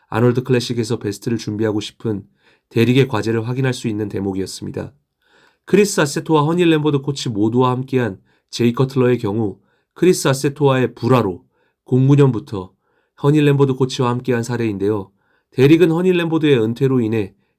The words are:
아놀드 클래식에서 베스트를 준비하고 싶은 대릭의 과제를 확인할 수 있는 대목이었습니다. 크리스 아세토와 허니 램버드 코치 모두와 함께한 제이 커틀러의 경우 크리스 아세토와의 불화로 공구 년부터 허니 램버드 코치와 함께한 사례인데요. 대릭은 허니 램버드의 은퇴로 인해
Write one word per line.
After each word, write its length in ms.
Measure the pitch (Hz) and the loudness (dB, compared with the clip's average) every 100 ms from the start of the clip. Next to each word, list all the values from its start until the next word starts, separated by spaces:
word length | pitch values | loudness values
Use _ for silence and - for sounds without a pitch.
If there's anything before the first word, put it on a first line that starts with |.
| - | -6
아놀드 360 | 107 123 120 | 0 2 2
클래식에서 560 | - 123 120 120 110 113 | 0 -2 -2 -6 -4 -4
베스트를 380 | 107 101 120 113 | -6 -8 -6 -6
준비하고 420 | - 107 110 101 | -6 -4 -2 -4
싶은 440 | 101 _ 113 101 - _ _ _ _ | -8 _ -6 -6 -10 _ _ _ _
대릭의 380 | 117 117 131 123 | 0 2 4 2
과제를 400 | 107 107 113 113 | 0 -2 -2 -4
확인할 260 | 127 131 | -4 -2
수 140 | 123 120 | -2 -4
있는 220 | 104 104 | -4 -6
대목이었습니다. 840 | 101 98 95 92 - 98 95 95 _ _ _ _ _ _ _ - | -4 -4 -4 -6 -10 -10 -10 -12 _ _ _ _ _ _ _ 0
크리스 360 | 185 202 - | 2 4 0
아세토와 420 | 143 165 147 156 | -2 -2 0 2
허니 220 | 147 175 170 | 2 2 2
램버드 340 | 156 151 139 | 2 0 -2
코치 300 | 139 139 127 | -4 -6 -6
모두와 420 | 98 110 123 127 | -2 0 2 0
함께한 480 | 127 127 127 117 95 _ _ _ | 0 -2 -2 -2 -6 _ _ _
제이 240 | - 120 | -2 0
커틀러의 440 | 117 131 131 123 120 | 0 -2 2 2 0
경우 420 | 104 110 104 - _ _ _ | -2 -4 -6 -8 _ _ _
크리스 340 | - 175 180 143 | 0 2 2 0
아세토와의 680 | 135 147 143 139 131 120 - | 0 -2 0 0 2 -2 -2
불화로 480 | 117 127 101 90 _ _ _ _ | 2 2 2 -6 _ _ _ _
공구 320 | - 127 135 143 | -2 2 4 4
년부터 580 | 135 107 - 101 92 _ _ _ _ - | 4 2 -8 -12 -12 _ _ _ _ -2
허니 200 | 143 151 | 2 2
램버드 320 | 147 139 139 131 | 4 2 2 0
코치와 340 | 131 - 123 | -2 -2 -2
함께한 340 | 120 123 120 | -2 -2 -4
사례인데요. 680 | 117 120 117 98 101 107 95 _ _ _ _ | -2 -4 -4 -2 -2 -2 -6 _ _ _ _
대릭은 400 | - 139 165 170 | 2 4 6 4
허니 220 | 165 185 | 2 2
램버드의 480 | 175 170 160 151 127 | 2 0 0 2 2
은퇴로 400 | 110 117 135 127 | 2 0 0 0
인해 340 | 110 113 95 _ _ | 0 -2 -4 _ _